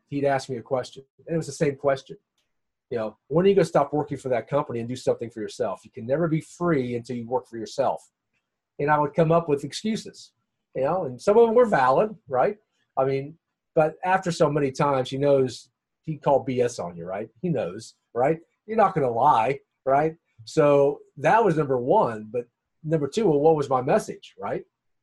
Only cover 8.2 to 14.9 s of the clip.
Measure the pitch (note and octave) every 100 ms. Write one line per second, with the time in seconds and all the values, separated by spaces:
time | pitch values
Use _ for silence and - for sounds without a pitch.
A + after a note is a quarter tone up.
8.2 | _ _ _ _ _ - D3 D3+ D3 E3+
9.2 | D#3+ E3+ E3 C#3+ - - A3 G#3+ - -
10.2 | - _ _ _ _ C3 C3+ F#3 C#3+ B2
11.2 | G3 G#3+ A#3 A3+ A#3 D#3+ C3 C#3+ G#3+ -
12.2 | - B2 F3+ G#3+ _ _ _ - C3+ C3+
13.2 | C#3+ D#3+ _ _ _ D#3+ D#3 - F3+ F#3
14.2 | F3+ E3 D3+ D3 C#3 C3+ C#3+